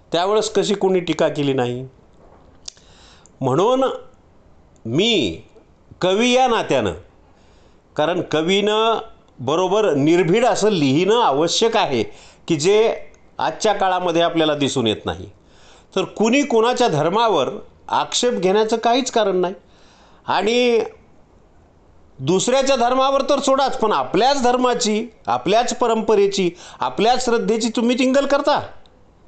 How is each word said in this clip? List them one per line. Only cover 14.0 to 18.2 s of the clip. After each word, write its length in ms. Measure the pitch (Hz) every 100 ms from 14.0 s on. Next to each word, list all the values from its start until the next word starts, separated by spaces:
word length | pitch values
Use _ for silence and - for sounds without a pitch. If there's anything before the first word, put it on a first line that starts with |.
| 180 165
आपल्याला 340 | 170 165 156 147
दिसून 320 | 135 135 113
येत 180 | 101 -
नाही. 240 | 85 92 - _ - - - _ -
तर 80 |
कुणी 380 | 180 - 220 269
कोणाच्या 460 | 285 226 233 247 240
धर्मावर 640 | 151 151 202 233 175 123 - - - -
आक्षेप 460 | 120 147 -